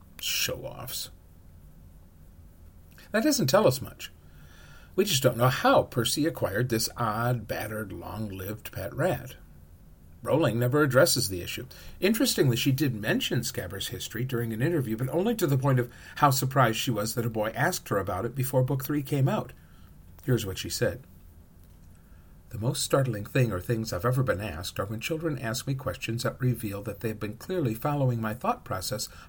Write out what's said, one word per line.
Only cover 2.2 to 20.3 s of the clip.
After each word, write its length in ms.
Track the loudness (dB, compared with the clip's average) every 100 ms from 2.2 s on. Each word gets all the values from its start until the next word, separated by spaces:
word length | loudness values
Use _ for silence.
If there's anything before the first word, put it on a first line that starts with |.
| -20 -20 -20 -20 -20 -20 -20 -20 -4
That 140 | 2
doesn't 240 | 2 4 4
tell 180 | 6 6
us 160 | 4
much. 300 | -4 -12 -16 -16 -20 -20 -20 -20 -20 -20 -4
We 100 | -2
just 200 | 2 2
don't 140 | 2 4
know 100 | 4
how 340 | 4 4 4
Percy 420 | 4 0 0 0
acquired 440 | 0 0 -2 0 0
this 200 | 0 -2 -2
odd, 520 | -2 0 0 -2 -4
battered, 440 | -6 -6 -6 -8
long-lived 800 | -10 -10 -8 -6 -6 -8 -10 -10
pet 240 | -10 -8
rat. 400 | -2 0 -2 -6 -16 -20 -20 -20 -20 -20 -20 -20 -10
Rowling 360 | 0 4 4 2
never 240 | 2 4
addresses 460 | 4 6 6 4 0
the 120 | -4
issue. 260 | -6 -8 -12 -16 -16 0
Interestingly, 560 | 2 4 2 4 4 4
she 160 | 2
did 220 | 2 0
mention 480 | 0 -2 0 0 -2
Scabbers' 460 | -2 -4 -6 -6 -8
history 360 | -8 -8 -6
during 280 | -2 -2 -2
an 80 | 0
interview, 360 | 2 2 0 -2
but 120 | 0
only 260 | 0 0 2
to 100 | 2
the 120 | 2
point 200 | 4 2
of 100 | 2 -6 -16 2
how 140 | 4
surprised 480 | 4 2 4 4 2
she 120 | 0
was 240 | 0 -2
that 120 | -2 -2
a 40 |
boy 220 | -2 -2
asked 340 | 0 0 0 -2
her 80 | -2
about 260 | 0 -2
it 100 | -2
before 300 | -2 0 2
Book 200 | 2 0
Three 180 | 0 -2
came 260 | 0 2 2
out. 240 | 2 -4 -12 -20 -20 -20 -20 -20 -8
Here's 200 | 0